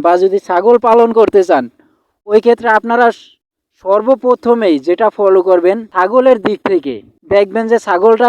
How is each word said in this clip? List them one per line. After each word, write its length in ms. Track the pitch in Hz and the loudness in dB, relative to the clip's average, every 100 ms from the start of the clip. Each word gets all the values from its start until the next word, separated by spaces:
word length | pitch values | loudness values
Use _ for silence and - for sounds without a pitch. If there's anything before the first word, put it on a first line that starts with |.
বা 120 | 160 180 | 0 0
যদি 220 | 190 196 | 0 -2
ছাগল 380 | - 180 208 240 | -4 -2 2 0
পালন 300 | 240 233 233 | 2 2 2
করতে 280 | 226 214 202 | 2 2 2
চান, 200 | 185 151 120 _ _ _ _ _ - | 0 -2 -2 _ _ _ _ _ -2
ওই 140 | 208 | 0
ক্ষেত্রে 280 | 233 233 233 | 0 -2 0
আপনারা 380 | 214 226 233 240 | -2 -2 0 0
স-, 200 | - - _ _ _ _ _ | -2 -14 _ _ _ _ _
সর্বপ্রথমেই 920 | 185 202 220 262 254 247 233 233 208 147 | -2 -2 0 -2 0 -2 -2 -2 0 -2
যেটা 300 | 135 175 220 | -2 -2 -2
ফলো 300 | - 196 190 | 0 0 2
করবেন, 340 | 180 180 175 208 220 | 2 2 2 -2 -6
ছাগলের 520 | 185 185 247 262 240 | -4 -2 0 2 0
দিক 200 | 190 208 - | -2 -6 -4
থেকে 260 | 185 139 117 - _ _ | -4 -4 -12 -16 _ _
দেখবেন 340 | 196 202 208 226 | -2 0 -4 -2
যে 100 | 233 | -2
ছাগলটা 500 | 214 180 214 220 | -2 0 2 2